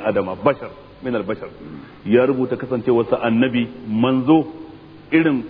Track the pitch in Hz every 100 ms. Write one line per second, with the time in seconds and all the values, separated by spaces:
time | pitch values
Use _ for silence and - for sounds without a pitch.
0 | 104 101 92 92 135 135 110 - - -
1 | 131 117 98 104 - - - - - -
2 | 98 117 131 131 127 123 127 127 113 117
3 | 117 117 117 113 131 120 113 - 110 110
4 | 123 131 127 160 - - - - - -
5 | - 160 165 131